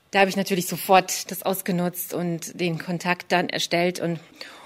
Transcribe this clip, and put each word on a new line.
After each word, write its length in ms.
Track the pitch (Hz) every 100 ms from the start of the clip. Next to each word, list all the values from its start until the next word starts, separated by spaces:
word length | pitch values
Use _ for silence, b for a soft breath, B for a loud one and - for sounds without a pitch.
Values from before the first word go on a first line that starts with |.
| _
da 100 | 196
habe 100 | 196
ich 60 | 190
natürlich 300 | 190 185 180
sofort 640 | 170 - 190 180 - -
das 120 | 185
ausgenutzt 720 | - 190 - 180 175 170 -
und 440 | - 175 165 - -
den 180 | 175 165
Kontakt 540 | - 175 180 175 -
dann 160 | 175 180
erstellt. 520 | - - 170 175 180
Und 200 | 170 165 B B B B